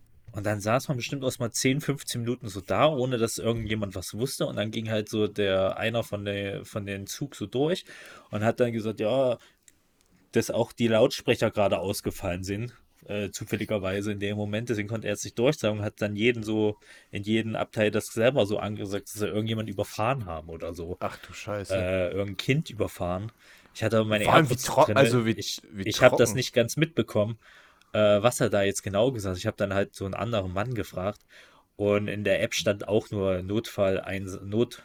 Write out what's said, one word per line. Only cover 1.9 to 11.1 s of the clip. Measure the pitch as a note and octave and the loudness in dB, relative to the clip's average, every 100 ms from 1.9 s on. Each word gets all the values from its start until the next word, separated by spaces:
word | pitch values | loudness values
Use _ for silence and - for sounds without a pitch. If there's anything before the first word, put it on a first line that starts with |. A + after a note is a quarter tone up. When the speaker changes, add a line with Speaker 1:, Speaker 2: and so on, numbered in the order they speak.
| C#3 - A#2+ | -4 -4 -4
Speaker 1:
Minuten | A#2 B2 A2+ | -2 -4 -6
so | G2 | -8
da, | - G2 D3+ | 0 4 4
ohne | C#3 C3 A#2+ | 4 0 0
dass | A2+ - | 0 -2
irgendjemand | A2+ A#2 G#2+ G#2+ G2 | -2 -2 -2 -4 -4
was | F#2 - | -8 -8
wusste. | G#2 C3+ - C#3+ | -4 -4 -2 -4
Und | B2 | -2
dann | A2 | -4
ging | A2+ A2 | -4 -2
halt | A2 G#2 | -2 0
so | A2 G2+ | 0 0
der, | G#2 G2+ F#2+ F#2+ - | 2 2 4 2 0
einer | A2 A#2 | -2 -2
von | - G2+ | -2 -4
der, | G2+ G2+ G2+ G2+ | -4 -4 -4 -6
von | F#2 G#2+ | -8 -8
den | G2+ G2 G2 | -6 -8 -8
Zug | - C#3 - | -8 -8 -8
so | G2+ | -4
durch | B2 D#3 F#3 - - - - - | 0 0 0 -6 -18 -20 -20 -8
und | G#2 | -2
hat | A2 A2+ | 0 2
dann | A#2+ | 2
gesagt, | A2+ A2 G#2 | 0 -4 -2
ja, | G#2+ C3 B2+ A2+ - _ _ _ _ _ _ _ _ | 0 2 2 0 -6 _ _ _ _ _ _ _ _
dass | A2+ - | -2 0
auch | A2 A2+ | 0 -2
die | - A#2 | 0 4
Lautsprecher | A2 C#3 | 6 4